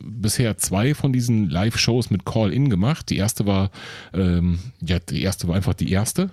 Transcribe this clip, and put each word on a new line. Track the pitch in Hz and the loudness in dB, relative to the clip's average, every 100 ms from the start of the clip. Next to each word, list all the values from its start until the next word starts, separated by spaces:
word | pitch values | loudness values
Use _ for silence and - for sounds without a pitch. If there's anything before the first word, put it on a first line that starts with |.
bisher | - 113 104 - 120 101 | -12 -6 -4 0 0 0
zwei | - 92 123 | -2 0 0
von | 147 143 | 0 0
diesen | 127 120 113 101 | 0 2 2 2
Live-Shows | 78 107 110 - 117 113 | 2 0 0 2 2 2
mit | 101 - | -2 0
Call-In | 113 104 123 139 | 0 0 2 2
gemacht. | 92 110 160 - | 2 2 0 -2
Die | - | -2
erste | 101 - 101 | 0 0 0
war, | 98 95 - - - - | 2 0 -4 -16 -18 -8
ähm, | 87 92 87 87 87 117 - | 0 2 2 2 0 -4 -10
ja, | 80 87 | -2 -2
die | - 71 | -2 -4
erste | 82 - 87 | -2 -2 -2
war | 87 | 0
einfach | - | 0
die | 90 - | -2 0
erste, | 92 107 - 190 | 0 0 -2 -4